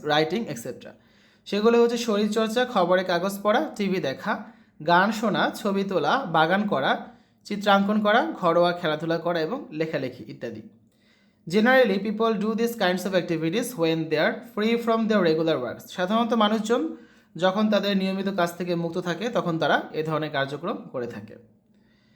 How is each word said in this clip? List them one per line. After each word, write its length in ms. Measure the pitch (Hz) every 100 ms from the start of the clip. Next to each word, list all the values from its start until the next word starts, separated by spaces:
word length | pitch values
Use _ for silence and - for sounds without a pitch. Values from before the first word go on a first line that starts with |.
| 147
writing, 360 | 147 156 202 226
et 60 | -
cetera। 280 | 135 - - - _ _ _ _ -
সেগুলো 280 | 202 220 233
হচ্ছে 160 | 233 240
শরীরচর্চা, 640 | 233 208 208 226 220 226 247
খবরে 300 | 208 175 185 185
কাগজ 220 | 170 190 196
পড়া, 180 | 208 226 311 -
টিভি 220 | 196 185 139
দেখা, 260 | 131 - 240 - - _ - 151
গান 180 | 175 202
শোনা, 320 | 220 226 156 226 -
ছবি 240 | 208 196
তোলা, 300 | 196 185 143 233 269 165
বাগান 280 | 160 196 202
করা, 180 | 147 147 - - - _ _ -
চিত্রাঙ্কন 500 | 202 202 196 196 214 208
করা, 160 | 220 320 -
ঘরোয়া 300 | 175 170 175 170
খেলাধুলা 380 | 165 151 165 165
করা 220 | 165 175 160
এবং 120 | 262 - 156
লেখালেখি 440 | 160 151 131 - 110
ইত্যাদি। 280 | 139 120 107 - - _ _ _ _ _ _ -
Generally, 440 | 190 226 262 240 190 208
people 260 | 214 226 214 208
do 40 | 226
these 160 | 233 226
kinds 200 | 185 185 180
of 40 | 185
activities 460 | 165 165 160 196 262 165
when 160 | 165 160 156
they 100 | 151 185
are 100 | 226 -
free 220 | - 214 233 226
from 140 | 226 214
their 120 | 214 170
regular 280 | 160 165 147 120
works। 180 | - - -
সাধারণত 380 | 180 220 233
মানুষজন 480 | 233 208 220 208 247 320 - - _ _ -
যখন 200 | 185 190 214
তাদের 200 | 208 196 196
নিয়মিত 280 | 190 190 190 196
কাজ 100 | 170 175
থেকে 140 | 180 170
মুক্ত 220 | 170 175 180
থাকে 180 | 165 226
তখন 240 | 226 175 160
তারা 160 | 151 233 - 156
এ 20 | 156
ধরনের 240 | 151 151 147
কার্যক্রম 400 | 135 147 170 - -
করে 160 | 135 117 107
থাকে। 200 | 107 - - _ _ _ _ _ _